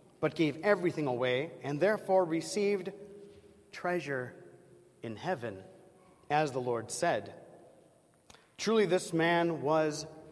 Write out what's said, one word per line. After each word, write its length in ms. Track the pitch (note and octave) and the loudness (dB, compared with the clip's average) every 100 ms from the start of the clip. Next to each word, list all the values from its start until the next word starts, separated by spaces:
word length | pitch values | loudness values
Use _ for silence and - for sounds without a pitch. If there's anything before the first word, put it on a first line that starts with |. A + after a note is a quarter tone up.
| - _ | -20 _
but 140 | D#3 | -2
gave 240 | - D#3 C#3 | 2 0 2
everything 420 | F#3+ G3+ F3 - D3 | 2 2 2 0 -2
away 460 | B2 B2+ B2+ D#3+ - | 0 0 0 -2 -6
and 160 | C3 D3 | -6 0
therefore 460 | F#3 G#3+ - F#3+ F3+ | 2 2 2 2 4
received 680 | E3 D#3+ - G3+ G3+ F#3 - - - - - - - - | 0 -2 0 0 0 -4 -10 -16 -18 -20 -20 -20 -20 -20
treasure 640 | - F3+ F3 C#3+ C#3 B2 - - - - - - _ | -8 -2 -2 -2 -4 -4 -10 -20 -20 -20 -20 -20 _
in 120 | A#2 G#2+ | -10 -6
heaven, 420 | C3+ F3 A#2 F#2+ F#2+ - - - - - _ | -4 -4 -4 -10 -14 -20 -20 -20 -20 -20 _
as 200 | D3 D#3 | 2 2
the 80 | C3 | 0
Lord 300 | B2 A#2 A2 | -2 -2 -4
said. 420 | - E3+ B2 G2+ - - - - - - _ _ _ - - _ - | -2 0 0 -2 -12 -20 -20 -20 -20 -20 _ _ _ -20 -20 _ -6
Truly, 280 | - A3 G3 | 2 4 4
this 280 | F3+ - | 2 2
man 480 | E3 E3 E3+ E3+ D#3+ | 2 4 4 2 0
was 460 | C3 D#3 D#3 D3+ - - - | 2 2 2 -2 -8 -14 -18